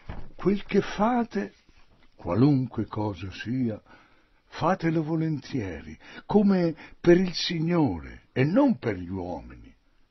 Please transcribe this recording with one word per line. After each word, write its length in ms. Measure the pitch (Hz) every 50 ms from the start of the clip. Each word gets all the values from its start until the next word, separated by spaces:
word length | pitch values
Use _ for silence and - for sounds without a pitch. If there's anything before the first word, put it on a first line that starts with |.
| - - - - - - -
Quel 300 | - - 175 202 202 -
che 160 | - - 202
fate, 760 | - - - - 202 226 254 240 240 - - 202 202 196 - _ _ - - - - - _ _ - - _
qualunque 720 | - - 85 87 98 127 147 147 131 131 120 - - 107
cosa 440 | - - 107 104 107 101 85 95 95
sia, 500 | 90 - - 107 123 131 127 117 107 101 - - - - - _ _ _ _ _ _ _ _
fatelo 580 | _ - - - 160 190 185 - 165 160 170 160
volentieri, 920 | 147 165 160 160 160 156 139 - - - 135 104 95 82 73 76 78 78 - - - - - -
come 480 | - - 208 214 196 196 185 175 165 156 - - - - -
per 180 | - 175 175
il 160 | 175 190 180 165
Signore 920 | - - - 180 165 156 165 175 175 156 127 90 82 69 64 - - - _ -
e 100 | 123 127
non 340 | 147 175 247 294 277 226 -
per 180 | - 120 104
gli 120 | 92 90 85
uomini. 640 | 95 95 87 90 87 76 - 60 - 58 - - - _ _ _ _ _ _ _